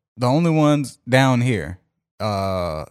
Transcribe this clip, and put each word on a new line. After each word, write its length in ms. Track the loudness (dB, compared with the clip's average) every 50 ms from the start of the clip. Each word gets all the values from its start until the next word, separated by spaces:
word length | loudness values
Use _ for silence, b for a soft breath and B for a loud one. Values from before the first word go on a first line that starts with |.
| _ _ _
the 100 | -4 -2
only 240 | 0 0 2 2 2
ones 480 | 2 2 4 4 2 2 -2 -4 -10 _ _ 0
down 320 | 2 2 4 4 2 2
here, 380 | 2 0 0 -2 -4 -8 -12 -14 _ _ _ _ _ _ _ _
uh, 640 | -6 -4 -4 -4 -4 -4 -4 -4 -4 -4 -6 -8 -10 -12